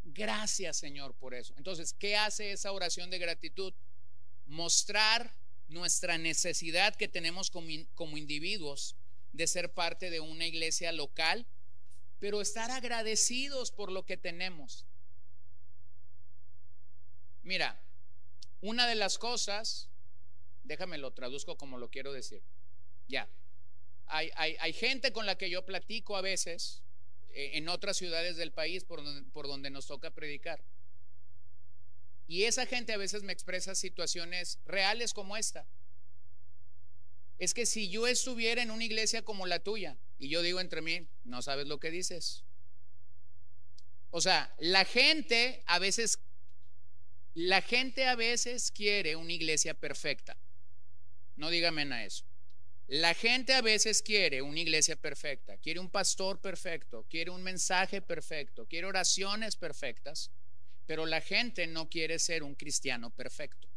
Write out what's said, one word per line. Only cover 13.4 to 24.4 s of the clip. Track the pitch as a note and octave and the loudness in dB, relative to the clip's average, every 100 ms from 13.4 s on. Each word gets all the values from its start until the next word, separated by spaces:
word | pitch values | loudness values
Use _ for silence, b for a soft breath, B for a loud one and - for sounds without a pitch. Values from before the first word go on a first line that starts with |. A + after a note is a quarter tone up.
| C#4 C4+ A#3+ | 0 -2 -2
por | - G3+ | -2 -2
lo | F#3 | -2
que | - F#3 | -2 -2
tenemos. | F3+ E3+ F#3 E3+ C3+ - - - - - - - - - - - - - - - - - - - - - - - - - - - | -2 -2 -2 -2 -2 -2 -2 -2 -2 -2 -2 -2 -2 -2 -2 -2 -2 -2 -2 -2 -2 -2 -2 -2 -2 -2 -2 -2 -2 -2 -2 -2
Mira, | - F#3 C#3 - - - - - - - - - | 0 2 2 2 -2 -2 -2 -2 -2 0 -2 0
una | G3 A#3 A#3+ | 0 4 4
de | |
las | A3 G3 - | 4 2 2
cosas, | A3+ A#3+ - G3+ A3+ - - - - - - - - - | 0 0 0 0 0 0 0 -2 -2 -2 -2 -2 -2 -2
déjame | - D3+ F#3 D#3 | -2 0 0 -2
lo | C3 | -2
traduzco | B2+ B2+ C#3 D3+ D#3+ | -2 -2 -2 -2 -2
como | C#3 B2+ | -2 -2
lo | A#2 | -2
quiero | C3+ C3+ | -2 -2
decir. | C3+ A#2 G2+ - - - - - - - | -2 -2 -2 -2 -2 -2 -2 -2 -2 0
Ya. | C3 A2 - - - - - - - - | 0 0 -2 -2 -2 -2 -2 -2 -2 0
Hay, | D#3 D#3+ | 0 0
hay, | E3 | 2